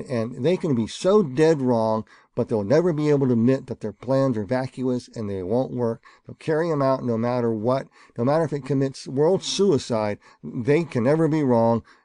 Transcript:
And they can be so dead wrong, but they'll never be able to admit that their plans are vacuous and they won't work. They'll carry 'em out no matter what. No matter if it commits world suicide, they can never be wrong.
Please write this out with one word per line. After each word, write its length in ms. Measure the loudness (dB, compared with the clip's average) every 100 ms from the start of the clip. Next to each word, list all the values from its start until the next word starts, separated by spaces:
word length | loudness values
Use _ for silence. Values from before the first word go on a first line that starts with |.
| -6
And 380 | -4 -4 -2 -2
they 100 | 0
can 200 | 0 0
be 100 | -2
so 380 | -2 2 4
dead 380 | 2 4 4 4
wrong, 440 | 2 2 2 0 -4 -14 _ -4
but 120 | -2
they'll 160 | -2
never 300 | 2 2 2
be 160 | 0 2
able 160 | 2 2
to 80 |
admit 320 | 4 4 2 -2
that 160 | -10
their 100 | -10
plans 460 | -10 -2 0 0 -2
are 80 | -2
vacuous 640 | -4 -4 -6 -4 -4 -6 -10
and 120 | -6
they 140 | -6
won't 320 | -2 -2 -2
work. 300 | -4 -4 -4 -10 -20 -20
They'll 100 | -10
carry 360 | -4 -2 0
'em 120 | 0
out 200 | 0 0
no 140 | -2 -2
matter 340 | -2 -2 -2
what. 360 | -2 -2 -2 -4 _ -14 -4
No 80 |
matter 200 | 0 0
if 100 | 0
it 140 | -4 -4
commits 400 | -2 -2 -4 -6
world 340 | 0 2 2
suicide, 800 | -2 0 2 2 0 -2 -2 -4 _ _
they 400 | -12 -6 0 0
can 200 | 0 0
never 240 | 2 2 2
be 140 | 2
wrong. 400 | 2 4 4 0 -4 _